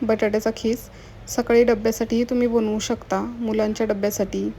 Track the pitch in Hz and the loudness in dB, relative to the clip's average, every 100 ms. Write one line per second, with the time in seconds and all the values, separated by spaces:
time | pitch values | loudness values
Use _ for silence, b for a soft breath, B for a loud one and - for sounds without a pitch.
0 | 226 220 220 214 220 220 226 240 - B | -2 0 2 0 -2 -2 -2 -2 -6 B
1 | B B - - 240 233 240 220 226 220 | B B -8 -4 4 6 6 4 2 0
2 | 226 233 240 247 240 233 214 214 - 233 | 0 0 2 2 2 2 2 0 -2 -4
3 | - 190 220 233 233 214 214 208 220 208 | -2 -4 -4 -4 -2 0 0 0 0 0
4 | 202 208 196 196 208 | -2 -2 -2 -2 -4